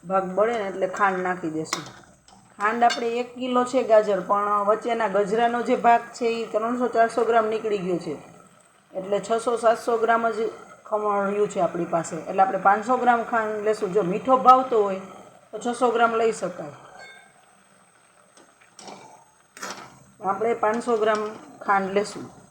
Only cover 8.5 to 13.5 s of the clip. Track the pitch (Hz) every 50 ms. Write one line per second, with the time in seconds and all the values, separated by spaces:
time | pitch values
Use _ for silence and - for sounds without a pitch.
8.5 | _ _ _ _ _ _ _ _ - 190 190 190 202 202 - - 226 226 220 247
9.5 | 233 226 240 226 233 233 - - 233 226 220 226 233 226 233 233 220 208 226 214
10.5 | - - - - - - _ - 220 208 208 208 202 202 196 196 202 208 208 202
11.5 | - 202 180 165 - 175 175 170 - 165 165 - 185 160 156 - 185 196 190 190
12.5 | 196 185 180 196 202 214 208 226 262 240 247 240 240 233 226 - 247 226 220 214